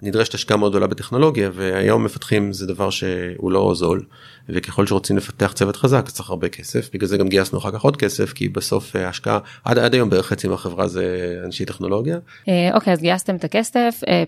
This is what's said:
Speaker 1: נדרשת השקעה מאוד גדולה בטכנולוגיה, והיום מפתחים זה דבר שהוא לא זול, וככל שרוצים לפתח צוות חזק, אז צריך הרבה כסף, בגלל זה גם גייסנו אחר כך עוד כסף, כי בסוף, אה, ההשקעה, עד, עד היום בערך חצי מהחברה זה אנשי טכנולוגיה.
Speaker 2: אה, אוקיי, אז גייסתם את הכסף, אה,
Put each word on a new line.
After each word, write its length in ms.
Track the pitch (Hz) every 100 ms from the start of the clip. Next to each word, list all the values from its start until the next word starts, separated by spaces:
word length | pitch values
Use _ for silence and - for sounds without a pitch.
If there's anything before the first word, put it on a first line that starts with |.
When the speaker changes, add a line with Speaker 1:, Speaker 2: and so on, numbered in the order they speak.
Speaker 1:
נדרשת 300 | 101 110 110
השקעה 240 | - - 104
מאוד 140 | 104
גדולה 160 | 98 98
בטכנולוגיה, 600 | 98 - 123 156 123 98
והיום 500 | 90 95 95 101 113
מפתחים 500 | 110 - - 107 101
זה 120 | 95 95
דבר 220 | 90 98
שהוא 640 | - 95 90 90 87 92
לא 200 | 95 98 87
זול, 280 | 85 92 - - - - -
וככל 380 | 87 90 - 101
שרוצים 300 | 98 - 98
לפתח 340 | - - 98
צוות 240 | - 101 -
חזק, 280 | 131 131 110
אז 60 |
צריך 160 | - 92
הרבה 200 | 92 87
כסף, 400 | - - 120 -
בגלל 140 | 92 95
זה 100 | 101
גם 100 | 95
גייסנו 300 | 95 95 98
אחר 120 | 101
כך 100 | 107
עוד 160 | 143 147
כסף, 360 | 101 - 101
כי 160 | - 101
בסוף, 460 | 98 - 101 - 95
אה, 100 | 90
ההשקעה, 340 | - 110 104 - - 120
עד, 120 | 120
עד 140 | 120
היום 160 | 127 110
בערך 160 | 92 -
חצי 220 | 101 95
מהחברה 400 | 92 92 87 95
זה 160 | 92 92 90 90 90 90
אנשי 200 | - 95
טכנולוגיה. 520 | 95 92 101 139 170 - - -
Speaker 2:
אה, 220 | 175 175
אוקיי, 200 | 214 196
אז 60 | 170
גייסתם 340 | 170 185 - 180
את 80 |
הכסף, 580 | 156 208 226 240 233 233 -
אה, 160 | 175